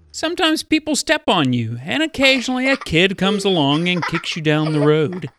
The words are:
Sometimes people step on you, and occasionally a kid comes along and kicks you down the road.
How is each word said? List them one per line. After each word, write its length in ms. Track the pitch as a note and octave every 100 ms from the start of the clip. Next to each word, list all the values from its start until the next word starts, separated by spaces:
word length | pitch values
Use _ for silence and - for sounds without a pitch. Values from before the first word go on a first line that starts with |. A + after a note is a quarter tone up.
| _
Sometimes 500 | - D#4+ F4 E4 D#4
people 320 | - D#4 D4+ C#4+
step 280 | - D4+ D4
on 240 | F#3+ C3
you, 280 | B2 A2+ A#2+
and 180 | D3 B3+
occasionally 680 | D#4+ - C4+ C4+ A3+ B3+ C4
a 80 | C4+
kid 400 | - E3 F#3+ F#3+
comes 260 | F#3+ G#3
along 460 | G3+ F3+ C#3 D3 F3
and 120 | F3+ -
kicks 320 | E3 - E3+
you 40 |
down 300 | D3+ D3+ D#3
the 80 | D3+
road. 500 | D3 D#3 C#3+ F3+ C#3